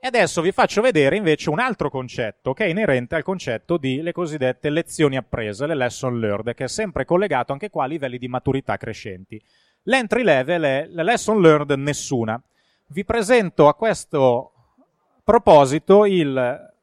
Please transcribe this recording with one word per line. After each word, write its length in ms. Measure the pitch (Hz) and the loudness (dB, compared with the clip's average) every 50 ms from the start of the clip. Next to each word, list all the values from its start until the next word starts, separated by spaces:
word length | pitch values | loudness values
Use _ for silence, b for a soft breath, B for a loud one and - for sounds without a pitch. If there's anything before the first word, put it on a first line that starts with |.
| - | -6
E 40 | 254 | 0
adesso 340 | 240 240 190 160 - 175 | 2 2 2 2 0 -2
vi 100 | 156 180 | -2 -2
faccio 300 | 196 - 233 - - 202 | 2 2 0 0 2 0
vedere 340 | 220 262 226 156 139 139 151 | 0 2 4 4 4 4 2
invece 320 | 214 214 165 151 - - 165 | 0 0 0 0 0 0 -4
un 100 | 151 175 | -2 -2
altro 300 | 247 262 226 _ 156 143 | -2 -4 -4 _ -4 -6
concetto 640 | - 131 127 120 - - 123 107 - _ _ 127 | -4 -6 -10 -8 -8 -8 -8 -8 -8 _ _ -6
che 140 | 135 - 220 | -4 -2 -2
è 20 | 190 | -2
inerente 460 | 160 208 220 196 139 127 123 117 - | -2 -2 0 0 0 0 -2 -4 -6
al 80 | 160 | -6
concetto 560 | 143 - 196 180 - - 117 110 _ - 170 170 | -4 -6 -8 -8 -6 -6 -8 -8 _ -4 -4 -2
di 240 | 135 131 127 139 | -2 -4 -4 -4
le 100 | 160 175 | -6 -8
cosiddette 560 | 170 - 180 156 147 151 131 127 127 _ - 151 | -6 -6 -8 -6 -6 -4 -4 -4 -4 _ -4 -4
lezioni 480 | 147 160 170 - - - 160 143 131 | -2 -2 -4 -6 -2 0 0 0 0
apprese, 500 | 131 113 _ - 120 113 107 104 98 139 | -2 -8 _ -8 -8 -6 -8 -8 -6 -6
le 80 | 151 170 | -4 -2
lesson 460 | 143 127 123 117 - - 131 123 117 | -2 -2 -4 -4 -6 -6 -4 -4 -2
learned, 320 | 113 104 101 101 110 120 | -2 -2 -4 -4 -6 -8
che 120 | 117 _ 135 | -8 _ -8
è 40 | 123 | -8
sempre 380 | - - 220 196 147 - 135 | -6 -6 -6 -6 -4 -8 -2
collegato 480 | - 165 180 208 202 175 175 180 - 139 | 0 0 0 2 0 -2 -2 -2 -4 -6
anche 160 | 139 - 208 | -8 -8 -10
qua 140 | _ 160 139 | _ -6 -6
a 20 | |
livelli 320 | 131 156 165 139 127 120 123 | -4 -4 -6 -8 -8 -8 -8
di 100 | 120 123 | -10 -8
maturità 480 | 123 131 _ - 131 135 - - 107 | -8 -6 _ -2 -2 -2 -2 -4 -6
crescenti. 680 | 98 - 117 110 - - 110 95 90 95 _ - 107 _ _ _ _ _ _ _ _ _ | -6 -6 -12 -12 -12 -12 -14 -14 -14 -16 _ -20 -20 _ _ _ _ _ _ _ _ _
L'entry 380 | - 233 262 240 190 - 240 | -2 -2 0 0 0 -2 0
level 400 | 254 196 151 131 131 139 175 170 | 2 4 2 2 2 0 -2 0
è 240 | 160 139 135 135 151 - | 0 0 0 -2 -4 -6
la 120 | - 165 160 | -6 -4 -2
lesson 360 | 196 240 - - - 220 214 | 0 0 -2 0 0 2 6
learned 300 | 180 160 151 151 147 143 143 135 | 6 6 6 6 2 -2 -2 -2
nessuna. 600 | 139 147 143 - - - 143 123 113 110 110 123 _ _ _ _ _ _ _ _ _ _ | -2 -4 -6 -6 -6 -6 -4 -4 -2 -4 -6 -8 _ _ _ _ _ _ _ _ _ _
Vi 140 | 139 160 208 | -10 -10 -6
presento 600 | _ - 233 214 185 254 240 208 170 _ - 151 | _ -4 -4 0 2 2 2 2 0 _ 6 6
a 60 | 147 | 6
questo 800 | 147 _ 220 226 190 - - _ - 147 135 127 120 120 - _ _ _ _ _ _ _ _ _ _ _ _ _ _ _ _ | 6 _ 0 -2 -2 -2 -6 _ -2 2 4 4 4 2 -4 _ _ _ _ _ _ _ _ _ _ _ _ _ _ _ _
proposito 800 | - 208 233 - - 175 151 143 131 139 156 _ - 190 202 214 | 2 2 4 6 8 8 8 8 6 2 -4 _ 6 6 6 6
il 680 | 202 196 180 156 143 131 131 127 120 127 - - - _ _ | 4 2 0 0 0 0 -2 -2 -2 -4 -6 -12 -20 _ _